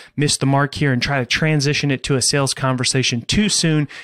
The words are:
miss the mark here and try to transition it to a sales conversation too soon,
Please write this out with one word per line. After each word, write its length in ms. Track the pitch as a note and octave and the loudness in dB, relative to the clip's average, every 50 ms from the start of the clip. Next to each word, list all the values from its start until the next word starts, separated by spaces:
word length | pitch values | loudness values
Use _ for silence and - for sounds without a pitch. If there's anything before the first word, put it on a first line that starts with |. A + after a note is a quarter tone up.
| - - - | -20 -10 -4
miss 220 | - D3 C#3+ - - | -2 0 0 0 0
the 80 | - | 0
mark 280 | C3+ C#3 C#3 C#3+ C3+ - | 2 2 2 2 0 -2
here 160 | - D#3 C#3+ | -2 0 0
and 120 | B2+ A#2+ - | 0 0 0
try 160 | - C#3+ C#3 | -2 -2 -2
to 80 | B2 | -2
transition 640 | A#2 - - E3 D#3 D#3 D3+ C3 C#3+ D3 - - C#3+ | -2 -2 0 0 2 2 2 2 0 0 0 0 -2
it 120 | C3+ B2+ - | -2 -2 -2
to 120 | - C#3+ | 0 0
a 60 | C3 A#2+ | 0 0
sales 320 | - - C#3+ C#3 C3 - | 0 0 0 0 0 -2
conversation 680 | - - C3 C3 B2 B2+ - - C3+ B2 - - A#2 | -2 -2 -2 0 0 -2 0 0 0 0 0 -2 -4
too 300 | A2+ - - - G#3+ G3+ | -2 -2 0 2 2 2
soon, 380 | - - - D#3+ D#3 D3+ D3 C3+ - - | 2 0 2 2 2 2 0 -2 -4 -12